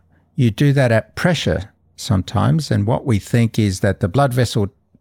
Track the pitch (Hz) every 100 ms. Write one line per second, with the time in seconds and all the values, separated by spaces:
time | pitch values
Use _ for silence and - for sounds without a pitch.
0 | _ _ _ - 120 - 143 143 127 110
1 | - - 175 160 - 80 - _ _ -
2 | - 98 - 101 107 156 143 107 104 147
3 | - 104 - 117 113 - 104 95 101 95
4 | 98 123 143 123 120 120 101 - _ _